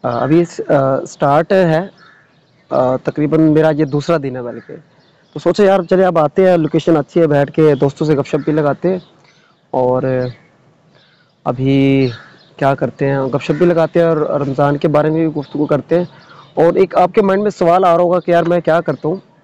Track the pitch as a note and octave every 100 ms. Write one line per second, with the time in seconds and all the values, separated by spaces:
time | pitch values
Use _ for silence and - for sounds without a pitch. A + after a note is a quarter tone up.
0 | - A#2+ B2+ D#3+ E3+ - - D3 C3+ C3+
1 | - - D3 C#3+ E3 G3 F3+ D#3+ G3 -
2 | - _ _ _ _ _ _ C3+ B2+ B2+
3 | - C#3+ D3 D#3+ D#3+ D3+ D#3 D3+ D#3 D3
4 | C#3 E3 C#3 B2+ A#2+ A#2 - - - _
5 | _ _ _ - E3+ F3 G3+ F#3+ F3 F#3
6 | F#3 E3+ D3+ - F#3+ F3+ D3+ D#3+ E3 D#3+
7 | C#3 - E3 C#3+ C#3+ - D#3 C#3 C#3+ C#3
8 | D#3 C#3+ C#3+ D#3 C#3 D#3 D3 C#3 F3 F#3
9 | - _ _ _ _ _ _ C3+ B2+ B2+
10 | C3 B2+ B2+ A#2+ _ _ _ _ _ _
11 | _ _ _ _ - B2 C3 C#3 C3+ C3+
12 | C3 A2+ - - _ - C#3 C3+ C3 -
13 | C#3 C#3 C3+ C3+ - D3+ F3 E3 D#3+ E3+
14 | E3 D#3+ D3 C#3+ C#3 C#3 C#3+ C#3+ E3 D3
15 | D3+ D#3+ D#3+ D3+ C#3 - D3 D3 - E3+
16 | F3+ - - - - - E3 F3 F#3+ -
17 | F3+ F3+ G3+ F#3+ G#3 - E3+ F3 F#3+ E3+
18 | F3 F3+ E3 E3+ E3+ F3 E3 D#3+ E3 C#3
19 | D3+ F#3+ _ _